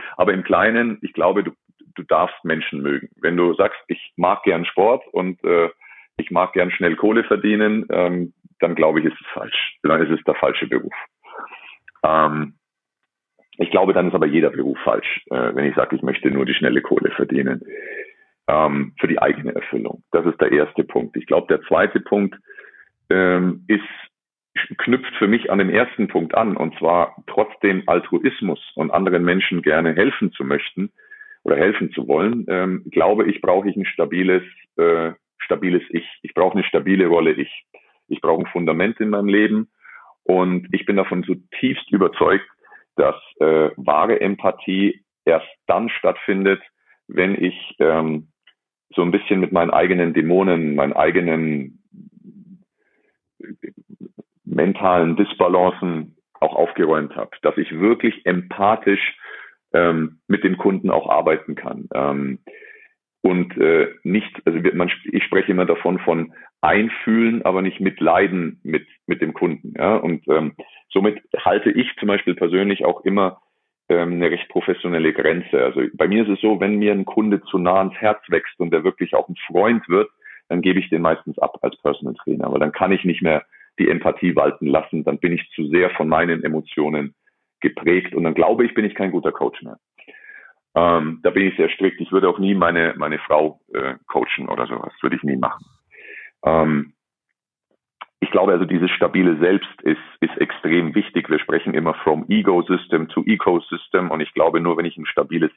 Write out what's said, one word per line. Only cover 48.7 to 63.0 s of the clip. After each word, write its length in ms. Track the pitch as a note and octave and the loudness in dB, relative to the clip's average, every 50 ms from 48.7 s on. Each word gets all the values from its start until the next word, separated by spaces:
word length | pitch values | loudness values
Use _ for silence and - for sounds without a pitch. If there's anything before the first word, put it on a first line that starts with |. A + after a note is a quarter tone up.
| _ _ _ _ | _ _ _ _
so 140 | - - F2 | -2 0 0
ein 100 | F2 - | 2 0
bisschen 260 | - - - G2+ F#2+ | 0 0 0 0 0
mit 140 | F2+ E2 F#2 | 2 2 2
meinen 180 | F2 E2+ - | 2 2 4
eigenen 440 | - C#2+ E2+ F2+ F#2 F2+ F2 E2+ D#2+ | 4 2 4 4 2 2 2 2 2
Dämonen, 600 | E2+ D#2 D#2+ F2 F#2+ G2 F#2+ F2 E2 D#2+ D2+ D2 | 0 2 4 4 4 4 4 2 2 0 0 0
meinen 200 | C#2+ C#2 C#2+ - | 0 0 0 2
eigenen 880 | - D2+ E2 F2 F#2 F2 E2+ D#2+ D#2+ D#2+ D#2 D2+ C#2+ C2+ C#2 - _ _ _ _ - - - _ _ _ - - G3+ - F3 F#3+ F3+ _ _ _ _ _ _ _ _ _ _ _ _ _ _ _ _ - - - - - - - - - _ - - - - - - - _ _ _ _ | 2 2 2 2 2 0 0 0 0 0 -2 -2 -4 -6 -8 -14 _ _ _ _ -20 -20 -20 _ _ _ -20 -20 -20 -20 -20 -20 -20 _ _ _ _ _ _ _ _ _ _ _ _ _ _ _ _ -20 -20 -20 -18 -18 -20 -20 -20 -20 _ -20 -20 -20 -20 -20 -20 -20 _ _ _ _
mentalen 720 | - - - E2 G2 F#2+ - G2+ F#2 F2+ F2 E2+ E2 E2 | -6 -2 0 0 0 0 0 2 2 4 4 2 2 2
Disbalancen 1000 | E2+ G2+ - - - F#2 F2+ F2+ F2+ F#2 F2+ F2+ - G2 F2+ E2+ D#2+ D#2 - - _ _ _ _ - | 0 0 -2 2 2 4 4 6 4 4 4 2 0 -4 -4 -4 -4 -8 -10 -14 _ _ _ _ -2
auch 140 | D#2 - D2 | 0 0 2
aufgeräumt 600 | D2 E2 E2+ - - F2 D#2 D#2 D#2 D2+ C#2 - | 2 0 0 2 0 2 2 2 0 -2 -4 -8
habe, 160 | - - - - - - | -10 -10 -10 -10 -4 -2
dass 160 | D2+ D2 D#2 | -2 0 0
ich 200 | D2 - D#2 D#2+ | -4 -4 -4 0
wirklich 460 | F#2 G#2+ A#2+ A#2 - - - - - | 2 2 2 2 0 -2 -2 -2 -2
empathisch, 920 | F#2 F2+ F2+ F2+ - - - G2 G#2 A2+ A2 - G2+ G2 - - - - - - - - - - - - _ _ _ - | -2 -2 -2 -4 -6 -4 0 2 2 2 2 2 0 0 0 0 -4 -6 -10 -14 -18 -18 -18 -18 -20 -20 _ _ _ 2
ähm, 460 | E2 E2+ E2+ E2 D#2+ D#2+ D#2 - _ _ - | 2 2 4 2 0 -2 -4 -6 _ _ -2
mit 160 | G2+ - - | -2 0 2
dem 120 | F#2 F#2+ | 0 0
Kunden 320 | F2+ - - F#2+ F2+ - - | 2 0 0 0 0 0 0
auch 220 | - - - - | 0 0 2 2
arbeiten 440 | - E2+ E2+ E2 D#2+ D#2+ - - D2+ | 0 2 2 2 0 0 -2 -8 -12
kann. 340 | - - - - - - - - | -10 -10 -10 -12 -12 -14 -8 -6
Ähm, 460 | - C#2 C#2+ C#2 C#2+ C#2 C2+ C2+ - - - - - - - - - - _ _ _ | -4 -2 -2 -2 -2 -4 -6 -8 -10 -12 -18 -20 -20 -20 -20 -20 -20 -20 _ _ _